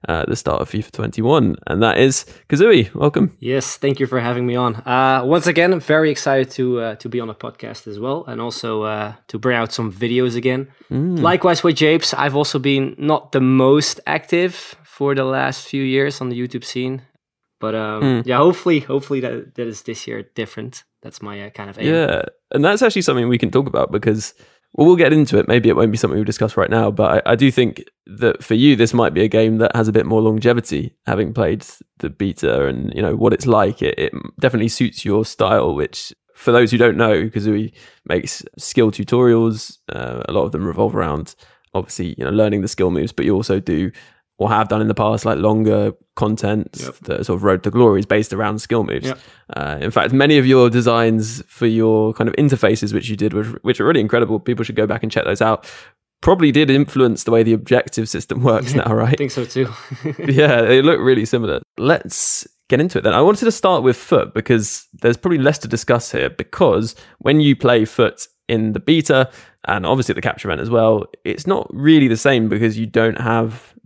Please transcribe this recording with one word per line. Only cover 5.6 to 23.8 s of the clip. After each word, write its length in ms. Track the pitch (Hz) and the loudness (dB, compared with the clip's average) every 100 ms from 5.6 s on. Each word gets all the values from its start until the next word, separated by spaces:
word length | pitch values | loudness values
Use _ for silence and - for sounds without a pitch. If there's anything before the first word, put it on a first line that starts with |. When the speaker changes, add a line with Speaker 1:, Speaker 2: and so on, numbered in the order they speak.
| 175 | 2
Speaker 2:
I'm 60 | 180 | 0
very 300 | - 156 160 | 0 2 2
excited 400 | 143 - 135 131 | -2 0 0 0
to, 280 | - 127 123 | -4 -4 -2
uh, 140 | 113 107 | -6 -10
to 120 | 120 | -8
be 120 | 120 | -8
on 80 | 113 | -8
a 60 | |
podcast 520 | 107 117 - 110 110 - | -12 -16 -14 -16 -16 -16
as 120 | 104 | -10
well, 260 | 123 151 175 | -8 -8 -8
and 140 | 117 | -10
also, 420 | 120 107 117 110 | -10 -8 -8 -6
uh, 300 | 107 107 104 107 _ | -6 -6 -10 -14 _
to 100 | 113 | -6
bring 180 | 127 120 | -4 -2
out 160 | 113 | -4
some 200 | - 110 | -6 -8
videos 440 | 95 117 123 127 117 | -6 -4 -2 -2 -2
again. 320 | 127 131 135 _ _ | -2 -4 -8 _ _
Speaker 1:
Mm. 300 | 131 165 175 | -4 -2 0
Speaker 2:
Likewise 420 | 156 180 185 165 | 2 2 2 2
with 140 | 175 151 | 0 2
Japes, 380 | 156 160 - | 2 2 -2
I've 200 | - 143 | -2 -2
also 240 | 139 147 139 | 0 -2 -2
been 360 | 135 135 135 - | -2 -2 -4 -6
not 360 | 147 151 - | -2 -2 -2
the 80 | 135 | 0
most 600 | 131 131 131 143 147 - - | 2 4 4 4 2 -6 -6
active 480 | 156 - 175 180 180 - - | -6 -2 -2 -2 -6 -18 -20
for 320 | _ - 139 | _ -4 -2
the 100 | 135 | -2
last 420 | 131 131 135 131 - | -2 -2 -4 -6 -8
few 160 | 139 | -6
years 380 | 135 131 143 139 | -2 0 -2 -4
on 80 | 127 | -8
the 100 | 120 | -6
YouTube 240 | 123 123 | -8 -8
scene, 380 | - 123 127 135 _ _ _ _ _ _ | -10 -8 -6 -8 _ _ _ _ _ _
but, 140 | 110 | -6
um, 280 | 110 107 107 | -6 -6 -2
Speaker 1:
Mm. 240 | 135 123 120 | 0 0 0
Speaker 2:
yeah, 120 | 127 | 4
hopefully, 420 | 160 180 180 156 | 4 2 0 0
hopefully 400 | 131 135 139 135 | 0 -6 -4 -6
that, 340 | 123 120 - | -6 -8 -12
that 120 | - 117 | -10 -10
is 160 | 107 | -10
this 240 | - 110 - | -14 -14 -12
year 180 | 110 - | -12 -12
different. 500 | - 107 - 110 - _ _ | -10 -10 -10 -14 -16 _ _
That's 180 | - - | -20 -18
my, 220 | 104 101 | -16 -14
uh, 80 | 101 | -16
kind 180 | - 101 | -16 -16
of 100 | 98 | -6
aim. 140 | 139 | -2
Speaker 1:
Yeah, 300 | 165 156 - - _ _ | 0 0 -4 -6 _ _
and 120 | 139 | 0
that's 160 | 160 208 | 0 2
actually 220 | 233 208 | 0 0
something 260 | 175 131 120 | -2 0 0
we 100 | 120 | 0
can 120 | 104 | 0
talk 160 | 139 139 | 0 0
about 260 | - | -2